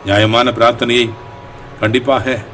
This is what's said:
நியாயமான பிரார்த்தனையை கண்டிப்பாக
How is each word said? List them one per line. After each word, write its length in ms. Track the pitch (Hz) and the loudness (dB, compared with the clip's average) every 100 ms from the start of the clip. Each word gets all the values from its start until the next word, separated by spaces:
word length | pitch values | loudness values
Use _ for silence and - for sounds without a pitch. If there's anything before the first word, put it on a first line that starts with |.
நியாயமான 460 | 98 101 110 117 123 | 2 2 4 2 2
பிரார்த்தனையை 600 | 117 117 120 120 120 110 107 - - - - - - | 4 2 4 0 2 0 -4 -16 -18 -20 -20 -20 -4
கண்டிப்பாக 580 | 107 123 127 131 131 120 - | 0 0 2 0 0 -6 -8